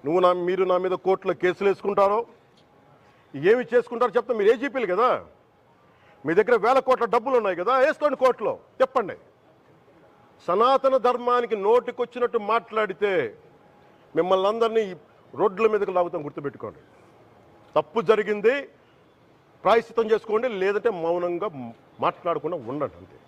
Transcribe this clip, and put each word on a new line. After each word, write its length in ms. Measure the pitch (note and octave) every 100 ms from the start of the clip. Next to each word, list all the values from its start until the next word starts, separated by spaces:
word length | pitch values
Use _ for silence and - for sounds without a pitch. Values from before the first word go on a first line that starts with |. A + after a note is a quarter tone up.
నువ్వు 160 | C#3 F3 F3+
నా, 40 | F3+ F3
మీరు 140 | F#3 F#3
నా 60 | F3+
మీద 120 | F#3 F3+ F#3
కోర్టులో 260 | F#3+ F#3+ F3
కేసులు 260 | F3+ E3+ G3
వేసుకుంటారో 480 | F#3 G3 G3+ G3 G#3+ A#3+ - _ _ _ _ _ _ _ _ _
ఏమి 300 | C3+ D#3+ A#3+ A#3+
చేసుకుంటారో 380 | A#3+ A#3 A#3 B3 G3
చెప్తా. 220 | A#3+ A3+
మీరు 120 | G3+
ఏజీపీలు 340 | A#3+ C#4 C4 G#3
కదా, 160 | F3+ B3 C#3+ E2+ _ _ _ _ _ _ _ _ _ C#3
మీ 60 | E3+
దగ్గర 160 | G#3+ A#3+ G#3
వేల 120 | C4 C4
కోట్ల 180 | B3+ A#3 B3
డబ్బులు 200 | A#3 B3
ఉన్నాయి 180 | G#3 E3+
కదా, 120 | F3+ C4
వేసుకోండి 340 | C#4 - D4 C4+
కోర్టులో, 300 | B3+ A#3 G3 G#2+ _ _
చెప్పండి. 380 | C4 C4 G3 A2+ _ _ _ _ _ _ _ _ _ _ _ _ -
సనాతన 480 | F#3 A#3+ C4+ C4+ C4 A3+
ధర్మానికి 460 | B3 A#3+ B3 A#3+ G#3+ G3
నోటికొచ్చినట్టు 720 | A#3+ B3 - A#3+ B3 A#3+ A#3 G3+
మాట్లాడితే 600 | A3+ A3+ G#3+ G#3+ G3 G#3 F#3 A#2 - _ _ _ _ _ _ _ D#3
మిమ్మల్ని 300 | F3 F#3+ F#3+
అందరినీ 320 | A3+ A3+ A3 G#3 F3+ _ _ _ B2
రోడ్ల 280 | G3+ F#3+ A3
మీదకి 200 | G#3+ G3 F3+
లాగుతాం, 240 | F3 E3+ D3
గుర్తుపెట్టుకోండి. 540 | D3 C#3+ - A2 - _ _ - _ _ _ _ _ _ D3
తప్పు 220 | D#3 A3 F3+
జరిగింది, 420 | G3+ G#3 G#3 G#3 C#4 C4+ _ _ _ _ _ _ _ _ _
ప్రాయశ్చిత్తం 440 | F#3 A#3 A3+ - A3+
చేసుకోండి, 360 | G#3+ A3 G#3+ B3+ G3+
లేదంటే 300 | F#3+ G3+ A3 F#3 E3
మౌనంగా 440 | F3 F3 F3 G#3 C#3+ A#2+ A2+ _ - D3
మాట్లాడకుండా 540 | - F3+ D#3 D#3 F3 A2+
ఉండండి, 260 | C#3+ B2+ F2
అంతే. 160 | F#2 -